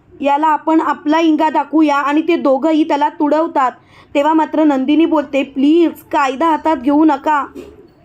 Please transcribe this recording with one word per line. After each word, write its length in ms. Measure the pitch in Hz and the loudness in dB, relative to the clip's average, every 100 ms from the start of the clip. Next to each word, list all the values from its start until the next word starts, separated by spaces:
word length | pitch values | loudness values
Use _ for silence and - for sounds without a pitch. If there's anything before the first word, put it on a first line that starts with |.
| _ - | _ -6
याला 260 | 269 285 311 | -2 0 0
आपण 340 | 294 320 320 | 0 0 0
आपला 400 | 285 285 294 320 | 0 -4 -2 0
इंगा 300 | 330 302 311 | 2 2 0
दाखवूया." 460 | 302 285 311 302 277 | -2 -2 0 2 0
आणि 260 | 277 302 | 0 -2
ते 140 | 320 330 | 0 0
दोघंही 480 | 269 262 320 311 | 0 0 0 0
त्याला 240 | 320 285 294 | 0 -2 -2
तुडवतात. 640 | 330 294 302 330 311 254 - _ - - | -2 -2 0 -2 -2 -2 -4 _ -20 -6
तेव्हा 180 | 294 294 | -2 2
मात्र 320 | 311 302 302 | 0 0 0
नंदिनी 400 | 311 262 262 302 | 0 0 0 2
बोलते, 380 | 330 302 277 269 | 2 0 -2 -4
"प्लीज 600 | 269 269 285 339 311 - - | -4 0 2 4 2 -2 -6
कायदा 360 | 311 269 262 330 | -2 -2 -2 -2
हातात 280 | 302 311 302 | 0 -2 -2
घेऊ 280 | 247 294 | 0 2
नका." 420 | 320 277 311 294 - - - - - _ | 2 0 -2 -2 -4 -12 -20 -20 -20 _